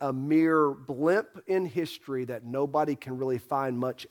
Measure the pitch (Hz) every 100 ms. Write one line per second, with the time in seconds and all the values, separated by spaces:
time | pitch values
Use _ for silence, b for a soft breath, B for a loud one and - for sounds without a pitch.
0 | 139 131 143 156 160 160 147 139 131 131
1 | 156 202 214 185 - 190 180 170 160 -
2 | - 131 123 117 120 131 143 151 151 139
3 | 131 127 131 123 - 139 135 123 127 123
4 | -